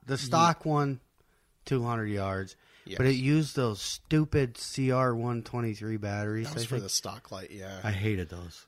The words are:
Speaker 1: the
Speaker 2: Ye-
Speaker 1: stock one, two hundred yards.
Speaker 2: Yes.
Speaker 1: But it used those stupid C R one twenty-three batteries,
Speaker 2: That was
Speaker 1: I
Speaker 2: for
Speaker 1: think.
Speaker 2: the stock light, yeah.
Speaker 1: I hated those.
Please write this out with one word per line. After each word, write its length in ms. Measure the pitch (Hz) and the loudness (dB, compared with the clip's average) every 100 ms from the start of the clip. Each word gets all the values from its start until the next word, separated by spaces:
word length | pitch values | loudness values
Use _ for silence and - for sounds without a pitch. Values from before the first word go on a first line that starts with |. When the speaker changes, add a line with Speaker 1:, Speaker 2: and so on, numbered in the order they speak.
| - | -4
Speaker 1:
the 80 | |
Speaker 2:
Ye- 40 | 135 | -4
Speaker 1:
stock 460 | 135 165 170 160 156 | 2 6 6 4 0
one, 340 | 147 143 131 - _ _ _ _ _ - | 2 2 -2 -10 _ _ _ _ _ -2
two 180 | 135 | 0
hundred 240 | 120 117 107 | 2 0 0
yards. 480 | 101 98 95 95 - _ - - | 0 0 -2 -6 -12 _ -20 -8
Speaker 2:
Yes. 120 | 95 | 0
Speaker 1:
But 80 | 131 | 2
it 80 | 131 | 4
used 400 | 131 151 151 - | 4 4 2 0
those 240 | 120 101 | 0 0
stupid 760 | - - - 156 147 151 131 113 | -6 -8 0 2 4 2 0 -2
C 340 | - - 131 | -8 -2 2
R 220 | 127 127 117 | 4 2 2
one 260 | 120 120 | 0 -2
twenty-three 540 | 113 120 117 101 107 110 | -4 -4 -4 -4 -4 -4
batteries, 500 | 104 101 104 110 113 | -2 -2 -2 -2 -4
Speaker 2:
That 60 | 139 | -4
was 80 | |
Speaker 1:
I 40 | 117 | -4
Speaker 2:
for 80 | 123 | -4
Speaker 1:
think. 80 | |
Speaker 2:
the 60 | 98 | -2
stock 420 | - 95 - - | -2 -4 -8 -12
light, 200 | 98 95 | -12 -12
yeah. 280 | 101 95 95 | -12 -12 -6
Speaker 1:
I 80 | 107 | -2
hated 380 | 98 107 101 85 | 0 2 0 -2
those. 360 | 87 87 - | -8 -14 -16